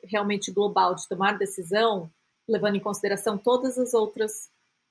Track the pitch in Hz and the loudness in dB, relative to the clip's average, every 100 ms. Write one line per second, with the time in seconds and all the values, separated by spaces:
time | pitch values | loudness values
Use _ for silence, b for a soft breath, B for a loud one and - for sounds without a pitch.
0 | 185 214 202 196 202 190 202 190 180 180 | -4 -2 0 -2 -2 0 2 4 2 0
1 | - 180 196 202 196 - 170 208 233 202 | -6 -2 0 0 -2 -4 -2 2 2 2
2 | 160 _ _ _ - 208 208 202 208 202 | -6 _ _ _ -2 0 2 0 -2 -2
3 | 202 202 220 202 240 247 262 247 240 226 | -2 -2 -2 0 2 2 2 -2 0 2
4 | 214 - 214 - - _ _ _ _ | 0 -2 -4 -4 -8 _ _ _ _